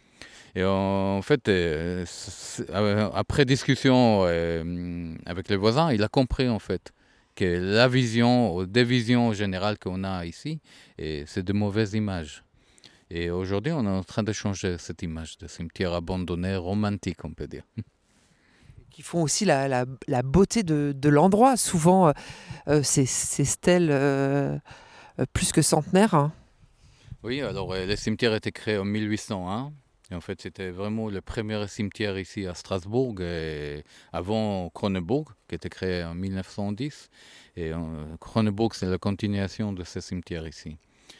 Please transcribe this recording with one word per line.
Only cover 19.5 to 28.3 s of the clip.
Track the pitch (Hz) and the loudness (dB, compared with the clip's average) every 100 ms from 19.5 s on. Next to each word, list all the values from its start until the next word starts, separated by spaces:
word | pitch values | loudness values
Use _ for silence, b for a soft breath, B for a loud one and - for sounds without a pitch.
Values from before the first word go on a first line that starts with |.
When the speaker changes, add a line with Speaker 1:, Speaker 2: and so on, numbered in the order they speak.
| 139 139 | 4 4
Speaker 2:
la, | 127 127 131 - | 0 -2 -6 -2
la | 127 | 0
beauté | 131 165 196 233 | 4 6 6 4
de, | 180 151 143 139 | 0 0 0 2
de | 147 | 6
l'endroit. | 147 185 202 262 240 | 8 8 8 6 6
Souvent, | - 175 160 190 165 | 2 4 6 8 6
euh, | 143 B B B B - | 4 B B B B 2
euh, | 151 | 2
ces, | 131 - 127 | 4 2 2
ces | - - - 139 | 0 -2 0 0
stèles, | - - 180 165 | 2 4 4 4
euh, | 139 139 139 139 143 139 147 B B B B B - | 4 4 2 2 2 0 -4 B B B B B -4
euh, | 131 | -4
plus | - - | -2 0
que | - | 2
centenaires, | 151 156 147 185 214 160 | 4 2 2 4 6 4
hein. | 143 - - _ _ b b b b b | 2 -2 -16 _ _ b b b b b
Speaker 1:
Oui, | 113 135 | -8 -4
alors, | 120 95 90 | -4 -4 -4
euh, | 92 92 | -4 -2
le | 104 | -2
cimetière | - 110 117 | -2 0 2